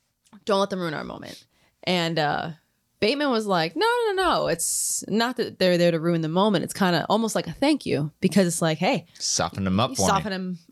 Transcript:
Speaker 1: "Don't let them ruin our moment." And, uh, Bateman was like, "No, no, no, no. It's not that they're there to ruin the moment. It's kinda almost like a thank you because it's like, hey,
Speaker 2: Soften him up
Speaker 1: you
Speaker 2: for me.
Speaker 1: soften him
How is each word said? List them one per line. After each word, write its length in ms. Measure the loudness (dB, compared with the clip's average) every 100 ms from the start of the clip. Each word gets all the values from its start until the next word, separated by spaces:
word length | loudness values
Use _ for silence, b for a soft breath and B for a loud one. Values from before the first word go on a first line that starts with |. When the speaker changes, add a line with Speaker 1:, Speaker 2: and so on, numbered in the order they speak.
| _ _ _ -10
Speaker 1:
"Don't 160 | -2 0
let 100 | 0
them 100 | -2
ruin 140 | -6
our 100 | -6
moment." 380 | -8 -12 -14 -18 -20 _ _ _
And, 340 | -4 -2 0 0
uh, 320 | 0 -2 -4 -10 _ _ _ -4
Bateman 320 | -2 0 0
was 160 | 0 0
like, 300 | 0 0 0
"No, 100 | 0
no, 260 | 2 0
no, 80 | 0
no. 240 | 0 2 0
It's 560 | -2 -2 -4 -4 -4 -2
not 300 | -2 0 -2
that 240 | -6 0
they're 180 | 2 4
there 140 | 4
to 80 | 2
ruin 200 | 2 0
the 60 | 0
moment. 360 | 2 4 2
It's 80 | 0
kinda 320 | 0 2 2 2
almost 280 | 0 0 -2
like 100 | -4
a 60 |
thank 340 | 0 2 2 0
you 240 | -2 -4 0
because 280 | 2 4 2
it's 120 | 2
like, 180 | 0 0
hey, 280 | 0 -2 -4 B
Speaker 2:
Soften 440 | -4 -2 -2 -2
him 140 | 0 2
up 120 | 0
Speaker 1:
you 60 | 2
Speaker 2:
for 60 |
me. 60 | 2
Speaker 1:
soften 240 | 2 0
him 260 | -6 -6 -10 _